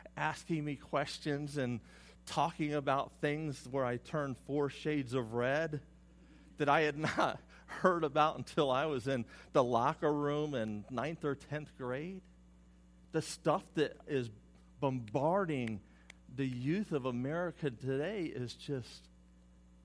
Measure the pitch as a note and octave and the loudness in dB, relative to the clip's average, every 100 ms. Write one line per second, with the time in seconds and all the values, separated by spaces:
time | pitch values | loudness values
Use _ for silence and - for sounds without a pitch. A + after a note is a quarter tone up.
0 | - - D3+ - - E3 D3 C#3 - D3 | -14 -4 -2 -2 -4 -2 -2 -6 -2 -2
1 | D3 - D#3 C#3+ D3 C#3+ B2 A#2+ - - | -2 -4 -2 -2 -2 -2 -2 -2 -6 -20
2 | - - - - D#3 - D3+ D3 C#3 C3+ | -20 -20 -4 0 0 0 -2 0 0 0
3 | - - D3+ D3 D#3 B2+ B2 C3+ B2 A#2+ | 0 -2 -2 0 -2 -6 -4 -2 0 -2
4 | - D#3 C#3 B2 - C#3+ C#3+ - D#3 D3+ | -4 -4 -4 -6 -2 0 0 -2 -2 -2
5 | B2+ C3 A2 A#2 B2 C#3+ D#3+ D3 - - | 0 -2 -2 0 2 2 0 -4 -8 -20
6 | - - - - - - C#3+ D3 D3+ C#3+ | -20 -20 -20 -20 -14 -2 4 6 4 2
7 | D#3 - D3 - - - - - F#3 E3+ | -2 2 0 0 -10 -20 -12 4 4 6
8 | D#3 D3 D3+ B2+ B2 - C#3+ B2+ D#3 C3+ | 2 4 4 4 -4 0 2 4 2 0
9 | B2+ C3+ A2+ - - D3+ B2 A#2 B2+ D#3 | 0 -2 -2 -10 0 4 6 6 4 4
10 | D#3 D3 C#3+ D3 D3+ C3+ A2 G#2 G2 B2 | 2 2 2 0 0 -2 -2 -4 -4 -4
11 | C#3+ E3 D3 C3+ - D3 D3+ - B2 B2+ | -4 -4 -4 -4 -6 -8 -8 -10 -6 -6
12 | E3+ F#3+ - - - - - - - - | -6 -12 -16 -20 -20 -20 -20 -20 -20 -20
13 | - D#3+ - - E3 E3+ - E3 C#3+ - | -4 -2 -2 -2 2 2 2 0 0 0
14 | - C#3 A#2 G#2 - - - - C#3 B2+ | -4 -2 -2 -8 -20 -20 -20 -2 -2 -2
15 | G#2+ C3 D3+ F#3+ F#3 C#3 A#2 G#2 - - | -2 0 2 2 0 -2 -2 -4 -10 -20
16 | - - - C3 C3+ B2 C3 F#3 G3 D3+ | -20 -20 -14 -4 -2 -2 0 0 0 -2
17 | B2+ B2 C3 E3 F3 - D3 A2 B2+ C3+ | 0 -2 -2 -2 -4 -4 -6 -4 -4 -2
18 | D#3 G#3+ D#3+ - A#2+ - - C3+ A#2 - | -2 -2 -4 -4 -8 -8 -6 -6 -6 -16
19 | - - - - - - - - | -20 -20 -20 -20 -20 -20 -20 -20